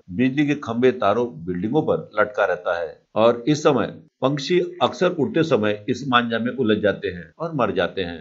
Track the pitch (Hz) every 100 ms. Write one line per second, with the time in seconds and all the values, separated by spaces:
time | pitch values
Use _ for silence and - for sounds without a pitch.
0 | - 92 131 135 147 147 131 117 127 123
1 | 101 110 120 78 87 90 107 147 113 82
2 | - 104 104 - 98 87 92 85 82 -
3 | _ 104 113 120 139 147 165 127 87 -
4 | - - 131 143 - 180 180 - 120 -
5 | 180 175 117 160 160 123 107 104 - 123
6 | 139 120 117 113 120 127 110 101 98 92
7 | 95 87 80 - 165 156 110 90 87 -
8 | 87 82